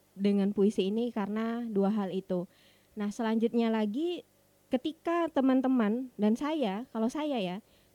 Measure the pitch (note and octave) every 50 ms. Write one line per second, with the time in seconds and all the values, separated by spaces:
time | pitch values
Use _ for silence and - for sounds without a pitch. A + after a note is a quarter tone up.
0 | _ _ _ F#3+ G3+ G3+ G3+ G3+ G3 G3+ G#3 G#3 G3 G#3+ - - F#3 F#3+ G#3+ A3+
1 | A#3+ A#3+ - A3 G3 G3 G#3 A3 A3+ A3+ A#3 A#3+ A#3+ A3+ G#3 G3 G3 F#3+ A3 G#3
2 | G3 F#3 E3+ F#3+ F#3+ - F#3 F3+ - - _ _ _ _ _ _ _ _ _ G#3+
3 | G#3 G#3+ - - A#3 A3 A3+ A3+ A3+ A#3 A#3 A#3 A#3 A3+ A3 A3 G#3+ G#3 G3+ C#4
4 | E4 F4 F4 D4 - _ _ _ _ _ _ _ _ _ C4 B3 - D#4+ D4 -
5 | - E4+ E4+ E4+ E4+ D#4+ - C#4 B3+ C4 C4 C4 B3+ C4 C4 B3 G#3+ G3+ A3 B3
6 | C4+ B3 - - G#3 G#3+ A3+ - C#4+ D4 D#4+ D#4 B3+ F#3+ F#3+ G#3+ C4 - - A3+
7 | A3 B3+ - D4+ D4+ D4+ C4+ A#3 F#3 F3 F3+ G#3+ - _ _ _ _ _